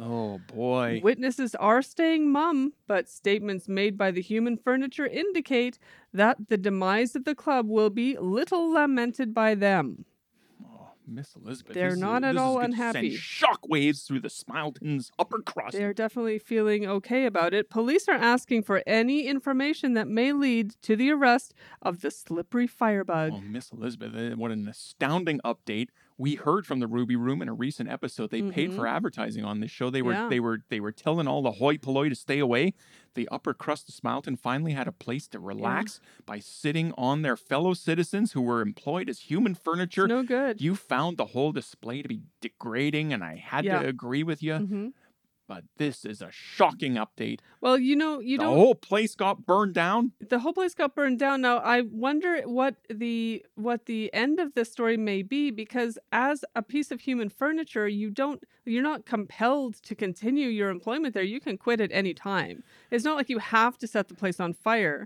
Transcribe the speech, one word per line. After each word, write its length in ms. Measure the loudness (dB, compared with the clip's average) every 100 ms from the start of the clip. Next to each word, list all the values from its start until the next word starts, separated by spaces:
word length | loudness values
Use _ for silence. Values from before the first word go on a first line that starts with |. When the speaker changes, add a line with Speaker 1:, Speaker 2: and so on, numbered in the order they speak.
Speaker 1:
Oh, 400 | -6 -4 -4 -6 -10
boy. 480 | -4 0 2 2 2
Speaker 2:
Witnesses 500 | 2 2 -2 -2 -4
are 260 | 0 4 4
staying 520 | 2 0 2 4 4
mum, 400 | 4 2 2 0 -4 -2
but 200 | -2 -2
statements 600 | -4 0 2 0 -6 -4
made 280 | 0 0 2
by 140 | 0
the 100 | 0
human 360 | -2 0 0 0
furniture 500 | 0 0 0 -2 -4
indicate 720 | -2 -2 -2 0 0 0 -4 -20 -20 _
that 360 | 4 4 4 0
the 100 | 0
demise 560 | 2 2 2 2 2
of 100 | -2
the 120 | -4 -2
club 320 | 0 0 2
will 220 | 4 4
be 280 | 2 -2 0
little 500 | 0 0 0 0 4
lamented 600 | 4 4 2 0 -2 -2
by 220 | 2 2
them. 500 | 4 4 4 0 -6 -16 _ _ _ _ _ -20
Speaker 1:
Oh, 220 | -20 -20 _ -14
Miss 300 | -12 -14 -16
Elizabeth, 380 | -14 -14 -10
Speaker 2:
They're 160 | -2 0
Speaker 1:
this 60 | 0
is, 40 |
Speaker 2:
not 240 | 0 2
at 80 | 2
Speaker 1:
this 80 | 2
is 20 |
Speaker 2:
all 120 | 2
Speaker 1:
gonna 100 | 2 0
Speaker 2:
unhappy. 500 | 0 -2 0 -2 -4
Speaker 1:
send 40 |
shockwaves 840 | -8 2 4 4 0 2 2 0 -4
through 140 | -4
the 80 | -4
Smileton's 840 | -10 -10 -6 -6 -6 -4 -4 -4 -4
upper 220 | -2 -2
crust. 340 | -6 -8 -6 -4
Speaker 2:
They're 160 | -2
definitely 460 | -2 -4 -2 -2 -4
feeling 480 | 0 2 2 2 0
okay 400 | -2 0 2 2
about 260 | 2 2
it. 160 | 2 0
Police 400 | 0 2 2 4
are 60 | 4
asking 460 | 6 4 2 0
for 200 | 2 0 4
any 400 | 2 4 2 0
information 640 | -2 0 0 0 0 0
that 140 | 0 0
may 240 | 2 2
lead 400 | 2 2 2 0 -6
to 140 | 0 2
the 140 | 4
arrest 420 | 6 6 4 2 _ -20 -6
of 180 | -4 -2
the 100 | -6
slippery 560 | -8 -6 -6 -2 0 0
firebug. 640 | 2 2 2 0 0 0
Speaker 1:
Oh, 60 | -4
Miss 300 | -8 -10 -10
Elizabeth, 440 | -8 -8 -6 -10 -6
eh, 180 | -6
what 160 | -4 -4
an 160 | -4 -6
astounding 760 | -10 -20 -4 0 0 0 -2
update. 440 | -2 -4 -4 -4 -4 _ _ -6
We 200 | -4 0
heard 280 | 0 0
from 140 | 0 -4
the 80 | -2
Ruby 300 | -2 0 0
Room 260 | 0 -2
in 60 | -4
a 40 |
recent 380 | -4 -6 -6 -8
episode. 400 | -6 -8 -6 -6
They 100 | -4
paid 280 | -4 -2 -4
Speaker 2:
Mm-hmm. 60 | -2
Speaker 1:
for 80 | -4
advertising 580 | -2 -4 -4 -6 -6
on 140 | -6 -6
this 140 | -6
show. 180 | -4 -4
They 100 | 0
were, 120 | 0
Speaker 2:
Yeah. 160 | 0 0
Speaker 1:
they 100 | 0
were, 220 | 0 -2 -4
they 100 | -6
were 140 | -6
telling 340 | -4 0 0 0
all 160 | 0
the 80 | -2
hoi 240 | 2 2 2
polloi 320 | 0 0 0
to 60 |
stay 240 | -2 -2 0
away. 340 | 2 4 2 -2 _ -20 _
The 140 | -8 -6
upper 200 | -4 -4
crust 360 | -4 -4 -6 -8
of 80 | -8
Smileton 420 | -4 -4 -4 -4
finally 340 | -2 -2 -2
had 120 | -2 -4
a 60 |
place 340 | -6 -6 -6 -8
to 120 | -12
relax 600 | -10 -4 -2 -2 -4 -10
Speaker 2:
Yeah. 60 | _ -20 -14
Speaker 1:
by 120 | -12
sitting 540 | -14 -6 -2 0 -2 -2
on 260 | 0 0
their 140 | 0 -2
fellow 380 | -2 0 2
citizens 560 | 0 0 0 0 0 0
who 100 | 0
were 180 | 0 2
employed 480 | 0 -4 -4 -4 -4
as 120 | -8
human 340 | -4 0 0 0
furniture. 480 | -2 -2 0 2
Speaker 2:
It's 40 | 2
no 120 | 2
good. 380 | 0 0 -2 0
Speaker 1:
You 160 | 0 -2
found 400 | -2 -2 0 -2
the 100 | -4
whole 240 | 0 0
display 500 | -2 -8 -14 -10 -8
to 60 | -8
be 120 | -10 -12 _
degrading, 720 | -14 -10 -6 -2 0 0 -2
and 120 | -4
I 100 | -6 -10
had 280 | -6 -2
Speaker 2:
Yeah. 180 | 0 0
Speaker 1:
to 60 | 0
agree 340 | -4 -4 -2
with 180 | -2 -2
you. 120 | -2
Speaker 2:
Mm-hmm. 360 | -2 -2 -4 -6 -12 _ _ _ _ -16
Speaker 1:
But 180 | -16 -16 -4
this 300 | -4 -4 -10
is 160 | -12
a 80 | -14
shocking 640 | -16 -16 2 2 4 -2
update. 460 | -2 -4 -6 -6 -6 _ _
Speaker 2:
Well, 160 | 4 4
you 180 | 4 2
know, 220 | 2 -2
you 200 | -2 0
Speaker 1:
The 60 |
Speaker 2:
don't 120 | 4 8
Speaker 1:
whole 180 | 8
place 400 | 6 2 0 0
got 300 | 0 0 0
burned 300 | 2 4 4
down? 380 | 2 2 2 0 -4
Speaker 2:
The 200 | -4 -2
whole 160 | 0
place 180 | 0 -2
got 200 | 0 -2
burned 240 | 0 0 2
down. 240 | 0 2
Now, 160 | 2 2
I 240 | 2 2
wonder 580 | 0 -2 0 0 0 -2 -2
what 300 | 0 0 -2 -10
the, 560 | -6 -4 -2 -4 -6 -10
what 300 | -8 -4 -4
the 280 | -4 -4 -2
end 260 | 0 0 2
of 140 | 0
this 180 | -2 -4
story 240 | -2 0 2
may 240 | 0 -2
be, 300 | -2 -2 -2
because 480 | -2 -6 -4 -4 -6 -2
as 340 | 0 2 0 -4 -6
a 60 |
piece 280 | -4 -4 -4
of 100 | -6
human 260 | -4 -2 -4
furniture, 580 | -2 -2 0 -2 -2 -2
you 220 | -2 -4
don't, 340 | -2 -2 -4 -12 _
you're 180 | -4 0
not 220 | 0 -2
compelled 720 | -4 -4 -4 0 2 2 0 -8
to 120 | -12
continue 540 | -4 -4 -2 0 0 0
your 220 | 0 -2
employment 420 | -2 -4 -2 -2
there. 100 | -2
You 180 | -2 -4
can 180 | -6 -4
quit 200 | 0 0
at 120 | 2
any 220 | 0 -2
time. 480 | -4 -2 -2 -2 -8 -18 -20 _
It's 140 | -2
not 120 | 0 0
like 120 | -2
you 100 | -4
have 380 | 2 4 4 0
to 80 | -4
set 220 | -2 -2
the 60 |
place 260 | -4 -4 -2
on 140 | -4
fire. 500 | -2 0 2 2 -2